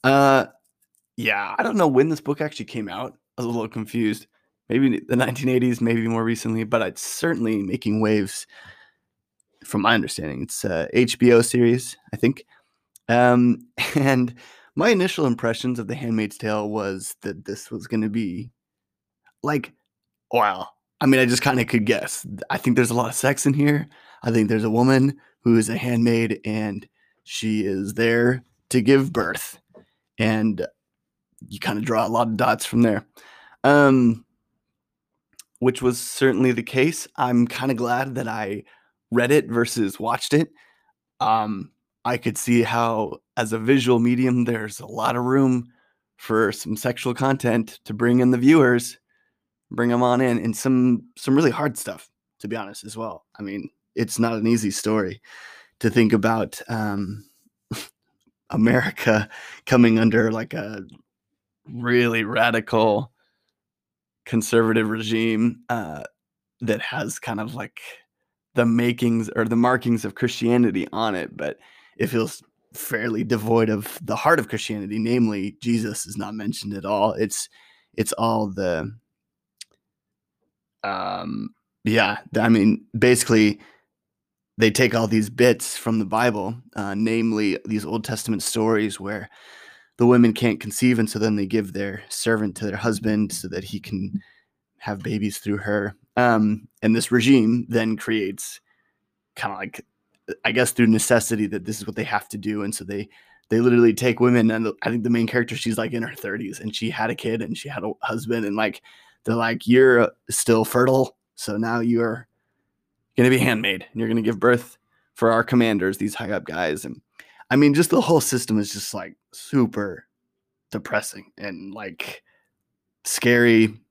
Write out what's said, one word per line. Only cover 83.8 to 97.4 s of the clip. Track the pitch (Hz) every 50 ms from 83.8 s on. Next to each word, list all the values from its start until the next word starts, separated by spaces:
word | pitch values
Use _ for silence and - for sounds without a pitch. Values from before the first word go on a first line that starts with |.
| _ _ _ _ _ _ _ _ _ _ _ _ _ _ _
they | - 113 110
take | 104 - 127 117 110
all | 113 113 104
these | 110 110 107 110
bits | 117 120 123 127 113 120 - - -
from | - - 120 113 110
the | 104
Bible, | 92 107 110 123 123 104 104 92 101 117 123 123 - _
uh, | - 101 101 98
namely | 101 110 113 113 117 113 113 110 107 107 101 87 - _
these | - 110 107 98
Old | 76 107 110 110
Testament | - 120 107 - 117 110 98 -
stories | - - 113 110 113 113 104 107 104 98 -
where | 95 98 104 101 - - _ - - - - - - - - _ _ _ _ -
the | 120
women | 120 123 120 120 113
can't | 107 - 123 117 110 -
conceive, | - 107 - - 127 123 120 113
and | 113 107
so | - 107
then | 107 110 107
they | 104 98
give | 95 107 110 101 95
their | - 98 101 101 95 98 - _
servant | - - - 117 113 107 107 101 87 -
to | 107
their | 104 92
husband | 101 101 120 107 98 110 110 104 107 107 98
so | - - - 92
that | 82 90 98
he | - - 90
can | - - 107 92 95 95 - 98 _ _ _ _ _ _ _ _ _ _ _ _
have | - - 104 98
babies | - - 104 107 104 104 101 -
through | - 104 101
her. | 101 101 104 104 104 98 104 98 _ _ _ _
Um, | 120 123 120 117 110 107 107 107 107 - _ _ _
and | - 110 110
this | 113 - -
regime | 120 123 113 131 139 127